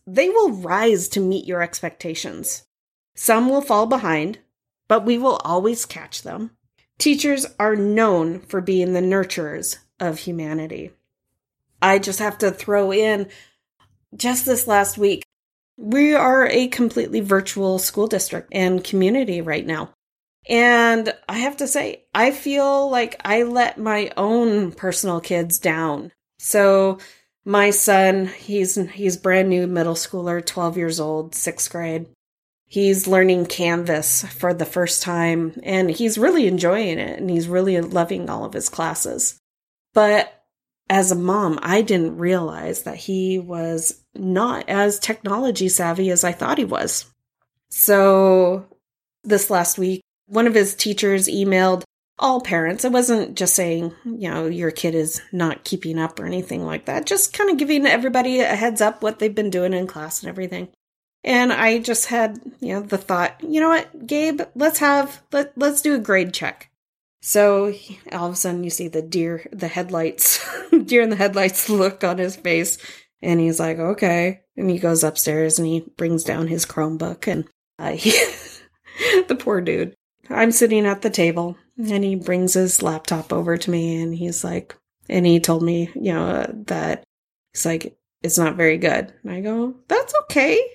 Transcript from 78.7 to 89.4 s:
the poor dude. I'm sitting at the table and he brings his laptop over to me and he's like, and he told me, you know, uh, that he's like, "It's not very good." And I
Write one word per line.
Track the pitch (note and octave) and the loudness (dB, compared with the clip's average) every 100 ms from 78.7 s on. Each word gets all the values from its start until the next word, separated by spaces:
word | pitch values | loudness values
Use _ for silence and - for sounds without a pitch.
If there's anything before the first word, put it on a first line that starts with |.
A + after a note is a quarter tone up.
| _ - - A#4+ G4 F#4 | _ -20 -4 2 2 2
the | B3+ | -2
poor | - G3+ | 0 -2
dude. | F3 - F3 - _ _ - | 0 -2 -4 -8 _ _ -8
I'm | - A3+ | 2 2
sitting | A3+ A#3 G#3+ G#3 | 4 4 4 2
at | G3 | 0
the | A3+ | -2
table | G#3 E3+ E3+ F3 F3+ _ - | 2 2 2 -4 -8 _ -10
and | A3 G3+ | -4 -2
he | G3 F#3+ | 0 -2
brings | F#3 F3+ F3+ | -2 0 2
his | F#3 F#3 - | 2 2 2
laptop | F3+ D#3 - E3 D3+ | 0 -4 -4 -6 -4
over | E3+ E3+ E3+ | -4 -2 -2
to | - | -2
me | E3+ E3 E3 | -2 -2 -2
and | E3 E3 | -4 -6
he's | F3 E3+ | -6 -6
like, | F3+ F3 - - _ _ - | -6 -8 -10 -20 _ _ -4
and | F3+ F3 | 2 4
he | E3+ | 4
told | E3 E3 | 4 0
me, | E3 E3+ E3+ - | 2 0 -2 -4
you | G3+ | -4
know, | E3 E3 | -2 -2
uh, | C#2+ - G#3+ G#3 | -2 -4 -8 -8
that | E3 D#3+ D#3 - _ _ _ _ | -6 -4 -6 -10 _ _ _ _
he's | - E3 | -6 -4
like, | E3 - _ _ _ | -4 -6 _ _ _
"It's | E3+ F3 | -2 0
not | E3 F3+ | 0 2
very | E3 D#3+ | 2 2
good." | F3 C3 - _ | 2 0 -2 _
And | G#3 | -12
I | F3+ | -8